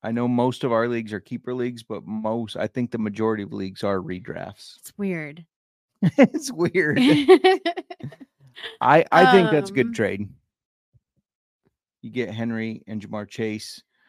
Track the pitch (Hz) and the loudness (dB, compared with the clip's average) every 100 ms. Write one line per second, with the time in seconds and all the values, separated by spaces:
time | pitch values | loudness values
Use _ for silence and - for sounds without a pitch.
0 | - 117 123 123 127 127 131 113 120 120 | -6 -4 -2 0 -2 -2 -2 -2 -2 -4
1 | 110 104 _ 120 - 127 123 120 110 104 | -6 -10 _ -12 -8 -6 -6 -8 -12 -14
2 | - 110 110 117 110 - 107 - 120 113 | -10 -6 -4 -4 -6 -6 -6 -4 -6 -4
3 | 107 101 110 110 101 104 95 95 101 98 | -6 -2 -2 -2 -6 -8 -10 -6 -4 -2
4 | 87 92 - 87 90 95 - - - - | -4 -10 -10 -12 -12 -16 -20 -20 -20 -10
5 | 202 175 151 156 165 _ _ _ _ _ | -8 -8 -10 -16 -20 _ _ _ _ _
6 | 185 - 262 311 302 - 175 370 320 147 | 0 6 4 4 -10 -4 -2 0 0 2
7 | 254 294 277 370 370 381 339 349 - - | 4 4 8 8 8 2 -2 -8 -12 -16
8 | - - - _ _ - - - 123 156 | -16 -16 -20 _ _ -18 -18 -2 4 4
9 | - 160 190 190 180 156 135 165 120 117 | 6 6 8 8 6 2 0 -2 -2 0
10 | 101 98 101 - _ _ _ _ _ _ | -2 -2 -8 -12 _ _ _ _ _ _
11 | _ _ _ _ _ _ _ _ _ _ | _ _ _ _ _ _ _ _ _ _
12 | 117 117 110 107 117 113 113 110 - 110 | -10 -6 -6 -4 -6 -4 -6 -8 -12 -12
13 | 98 107 101 - 110 107 - - _ _ | -10 -12 -10 -6 -6 -6 -12 -20 _ _